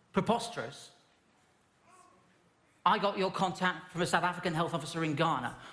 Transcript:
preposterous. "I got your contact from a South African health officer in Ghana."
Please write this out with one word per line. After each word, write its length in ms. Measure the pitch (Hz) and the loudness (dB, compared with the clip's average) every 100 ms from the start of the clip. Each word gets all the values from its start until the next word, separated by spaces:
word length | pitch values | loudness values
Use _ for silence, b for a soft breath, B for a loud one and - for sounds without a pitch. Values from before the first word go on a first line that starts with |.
| _ | _
preposterous. 800 | - 170 226 - - 117 - - - _ _ _ _ _ _ _ _ _ 370 - - _ _ _ _ _ _ | 0 2 2 0 -6 -8 -10 -18 -20 _ _ _ _ _ _ _ _ _ -20 -20 -20 _ _ _ _ _ _
"I 140 | 180 208 | 2 4
got 180 | 196 202 | 2 2
your 140 | 185 | 0
contact 600 | - 190 - 185 165 - | 0 -2 2 0 0 -6
from 100 | 160 | -2
a 40 | 175 | 2
South 180 | 175 | 2
African 280 | 175 175 180 | 2 0 -2
health 220 | 160 170 | 0 0
officer 300 | 165 156 165 | -2 -4 -2
in 100 | 160 | 0
Ghana." 400 | 147 165 139 120 - B | 2 2 2 -2 -8 B